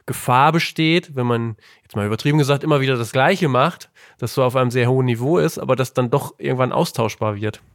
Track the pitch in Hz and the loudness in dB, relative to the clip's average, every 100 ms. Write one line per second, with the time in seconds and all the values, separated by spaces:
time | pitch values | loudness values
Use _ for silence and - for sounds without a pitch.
0 | - - - 123 147 165 - - 160 170 | -12 -8 0 4 4 2 -2 -2 0 0
1 | 170 135 123 117 117 110 _ _ _ - | -2 -4 -2 0 -2 -8 _ _ _ -4
2 | 104 107 143 151 139 143 147 147 135 127 | -2 -2 2 2 2 0 2 0 2 -2
3 | 113 135 139 196 165 127 147 - - _ | -2 2 2 2 2 2 0 -2 -14 _
4 | - _ 120 - 127 127 123 123 120 131 | -20 _ -6 0 0 2 0 2 2 2
5 | 127 113 127 175 165 - 127 127 127 - | 0 0 0 2 0 -2 -2 -2 -2 -2
6 | 123 135 - - 139 127 127 127 170 - | 0 0 -2 -8 -4 -2 0 0 -2 -2
7 | 110 - 110 101 107 - _ | -4 -4 -6 -4 -6 -8 _